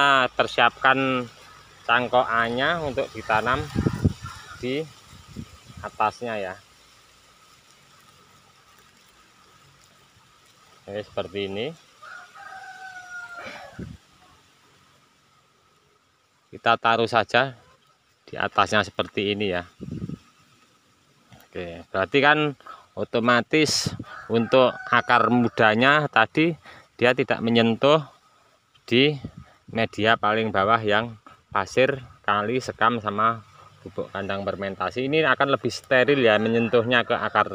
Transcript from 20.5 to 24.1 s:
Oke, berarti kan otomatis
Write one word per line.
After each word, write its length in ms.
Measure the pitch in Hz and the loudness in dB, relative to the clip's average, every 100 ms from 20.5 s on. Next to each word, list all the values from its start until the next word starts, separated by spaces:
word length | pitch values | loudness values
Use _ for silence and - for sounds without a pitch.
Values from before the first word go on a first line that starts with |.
| _ _ _ _ _ _ _ _ - _ | _ _ _ _ _ _ _ _ -20 _
Oke, 360 | 90 87 85 85 | -12 -12 -12 -8
berarti 260 | 95 95 143 | -4 -2 2
kan 320 | 143 151 151 135 - - _ - | 4 4 0 -4 -14 -20 _ -10
otomatis 960 | 101 120 117 120 - 156 147 - - - - | -6 -2 2 2 2 2 2 0 -4 -8 -14